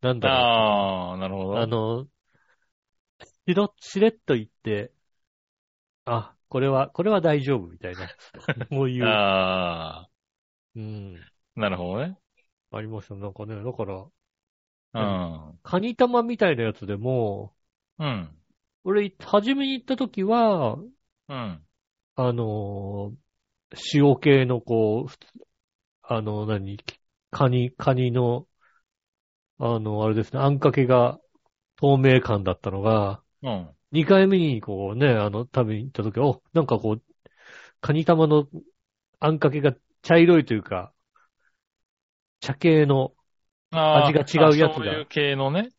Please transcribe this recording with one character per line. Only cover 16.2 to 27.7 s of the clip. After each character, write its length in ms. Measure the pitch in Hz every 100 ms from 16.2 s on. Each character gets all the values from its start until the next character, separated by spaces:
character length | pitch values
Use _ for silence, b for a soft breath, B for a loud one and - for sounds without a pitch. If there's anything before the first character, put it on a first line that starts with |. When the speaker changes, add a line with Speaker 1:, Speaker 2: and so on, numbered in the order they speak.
Speaker 1:
み 140 | 233 233
た 120 | 196
い 60 | 135
な 80 |
や 100 | 113
つ 140 | 107 98
で 100 | 101
も、 560 | 117 127 110 101 101 _ _ _ _ _
Speaker 2:
う 60 | 156
ん。 300 | 113 82 76 _ _ _ _
Speaker 1:
俺、 300 | 190 202 202 _
初 340 | - 208 208
め 140 | 277 277
に 60 |
行 100 | 269
っ 20 | -
た 120 | 262
時 260 | 247 -
は、 540 | 190 233 226 190 127 120 214 262 _ _ _
Speaker 2:
う 60 | 135
ん。 280 | 113 82 80 _ _ _ _ -
Speaker 1:
あ 180 | 127
の 800 | 120 113 107 101 101 98 101 101
ー、 40 | 123 _ _ _ _ _ - -
塩 260 | 151 143 131
系 260 | 151 139 127
の 160 | 123
こ 420 | - 113 110 110 -
う、 20 |
ふ 100 | -
つ-、 100 | _ - - _ _ _ _ _
あ 180 | - 117
の、 240 | 107 104 107
何、 340 | 107 95 101 - - _ _ _
カ 200 | - 135
ニ、 220 | 123 123